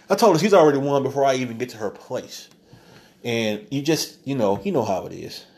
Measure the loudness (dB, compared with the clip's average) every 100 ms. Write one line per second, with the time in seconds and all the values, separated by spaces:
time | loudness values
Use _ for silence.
0 | -4 2 4 4 6 6 6 4 2 0
1 | 0 0 2 0 -2 -6 -10 -6 -8 -8
2 | -10 -10 -10 -16 -20 _ _ -20 -20 -20
3 | -20 _ -6 -2 -2 -4 -6 -4 0 -2
4 | -2 -12 -8 -2 0 0 -2 -2 0 -4
5 | -6 -12 -14 -16 -20